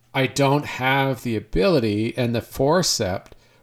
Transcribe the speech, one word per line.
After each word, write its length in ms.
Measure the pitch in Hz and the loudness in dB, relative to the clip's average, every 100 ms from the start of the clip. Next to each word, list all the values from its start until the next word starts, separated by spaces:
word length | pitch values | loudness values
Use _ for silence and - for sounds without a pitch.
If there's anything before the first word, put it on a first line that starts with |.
| _ | _
I 120 | 135 131 | -2 -2
don't 380 | - 139 143 | 2 2 2
have 580 | - - 127 139 135 127 | -2 -4 0 2 0 -2
the 140 | 123 107 | -4 -4
ability 800 | - 165 190 156 113 104 113 - | -2 0 2 2 2 0 -2 -2
and 180 | 120 | -2
the 60 | 117 | -2
forcept, 920 | - - 135 175 - - 98 95 - - _ _ | -6 -2 0 2 0 -2 -2 -4 -8 -20 _ _